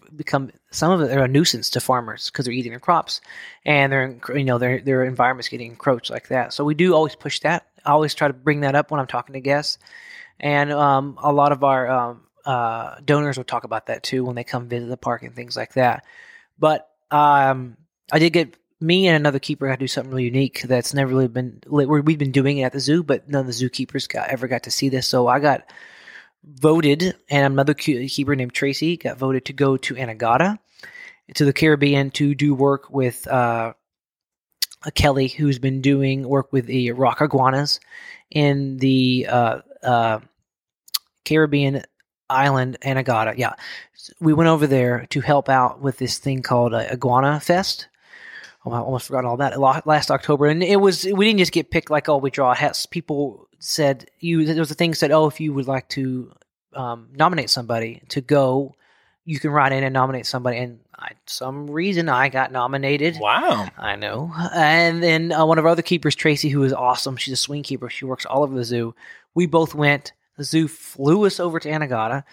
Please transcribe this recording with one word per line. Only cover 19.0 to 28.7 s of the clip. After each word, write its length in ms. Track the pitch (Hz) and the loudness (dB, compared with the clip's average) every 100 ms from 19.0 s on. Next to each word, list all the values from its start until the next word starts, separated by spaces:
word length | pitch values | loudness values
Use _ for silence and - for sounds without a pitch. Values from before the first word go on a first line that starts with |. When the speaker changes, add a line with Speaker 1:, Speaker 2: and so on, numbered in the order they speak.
| 190 | 4
Speaker 1:
and 80 | 160 | 4
another 220 | 147 135 | 2 0
keeper 280 | - 147 135 | -4 -4 -4
got 100 | 127 | -4
to 20 | |
do 100 | 131 | -4
something 220 | - 127 | -6 -6
really 140 | 131 | -4
unique 360 | 123 127 135 - | -2 0 -2 -4
that's 300 | 123 127 - | -2 -2 0
never 160 | 139 135 | -2 0
really 200 | 131 127 | 2 0
been, 340 | 120 127 - - | -2 -8 -10 -2
li-, 200 | 147 135 | 0 2
we're, 160 | 147 | 2
we've 160 | 147 156 | 2 0
been 120 | 139 | 0
doing 280 | 123 131 143 | 2 2 2
it 60 | |
at 80 | 127 | -2
the 80 | 139 | -2
zoo, 220 | 131 165 | 0 0
but 240 | 151 135 - | 2 -2 -2
none 140 | 143 | -4
of 60 | 131 | -4
the 60 | |
zookeepers 540 | 117 127 - 127 135 - | -4 -4 -4 -6 -6 -8
got, 220 | - - | -6 -6
ever 180 | 127 123 | -6 -4
got 180 | 120 | -6
to 60 | - | -4
see 200 | - 139 | -4 -2
this. 180 | 127 - | -2 0
So 180 | 131 120 | 2 2
I 140 | 127 | 4
got 300 | 147 131 - - - - - - - _ | 2 0 -4 -20 -20 -20 -20 -20 -20 _
voted, 720 | - 135 156 160 151 143 - - - | -20 0 4 6 4 2 0 -4 -2
and 240 | 143 139 | 2 2
another 180 | 135 139 | 4 2
ke-, 340 | 147 - 127 135 | 0 0 -2 -4
keeper 280 | - 139 139 | -4 -2 -2
named 160 | 123 | -2
Tracy 460 | - 139 | -2 -2